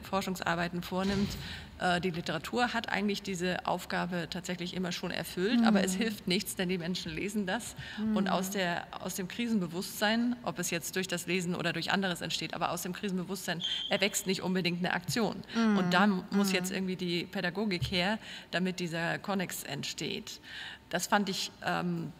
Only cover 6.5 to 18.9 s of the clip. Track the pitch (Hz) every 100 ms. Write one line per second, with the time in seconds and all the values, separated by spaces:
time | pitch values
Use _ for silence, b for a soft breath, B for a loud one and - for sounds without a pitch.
6.5 | - 180 185 165 180 170 156 208 214 185
7.5 | 226 - - B B 220 214 190 175 190
8.5 | 196 180 170 - - 190 180 180 - 240
9.5 | 220 175 165 208 - 208 233 240 240 -
10.5 | 170 180 170 - 185 185 175 175 185 175
11.5 | 175 165 165 165 190 190 170 165 - 160
12.5 | 160 170 170 185 180 208 185 170 190 -
13.5 | 165 B B - 202 202 - - 190 180
14.5 | 185 180 175 180 180 - 247 208 185 -
15.5 | 233 226 202 180 175 208 185 - 202 196
16.5 | 185 180 190 185 185 180 175 - 202 180
17.5 | 180 220 175 - 180 180 214 B B B
18.5 | 170 185 180 175